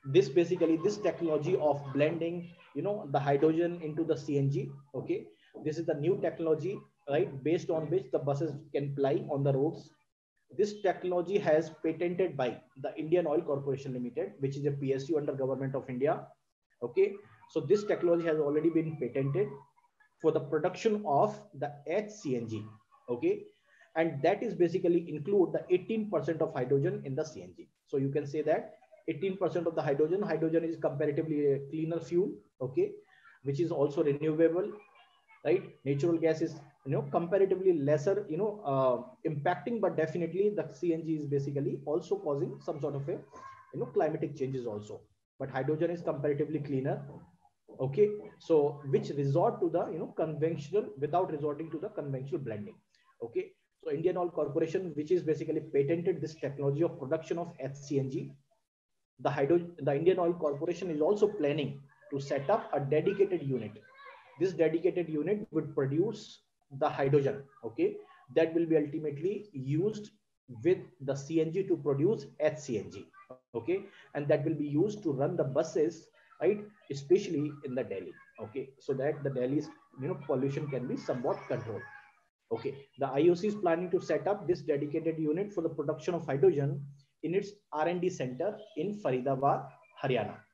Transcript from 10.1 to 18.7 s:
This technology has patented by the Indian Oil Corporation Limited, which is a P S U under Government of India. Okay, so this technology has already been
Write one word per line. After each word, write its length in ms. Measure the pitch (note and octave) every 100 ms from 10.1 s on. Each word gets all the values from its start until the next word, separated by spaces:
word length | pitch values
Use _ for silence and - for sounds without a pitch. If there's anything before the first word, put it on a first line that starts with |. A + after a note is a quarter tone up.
| _ _ _ _ -
This 240 | G#3 G#3
technology 560 | F#3+ F3 F#3 F3+ E3+ G3
has 340 | C#3 D#3 D#3+ -
patented 540 | D#3+ D#3 F3 F3+ F3+ C#3
by 240 | B2+ G#2+ _ -
the 160 | C#3 -
Indian 300 | D#3 F3 E3
Oil 140 | D#3
Corporation 500 | E3 C#3 C#3 C3 C#3
Limited, 400 | B2 A#2+ D3 G3+ -
which 160 | C3+ C#3+
is 100 | C#3+
a 60 |
P 220 | C#3 C3+
S 160 | C3+ C3+
U 80 | D#3
under 160 | D3
Government 420 | C3+ C3 C3 C3+ C3+
of 140 | -
India. 360 | B2 C#3+ E3+ - - _ _ _ _
Okay, 340 | A#2+ - G3+ G3+ - - -
so 100 | D#3+
this 240 | C#3+ G#3
technology 420 | - F3 E3+ E3+ E3
has 140 | D#3
already 300 | C#3+ D3+
been 280 | E3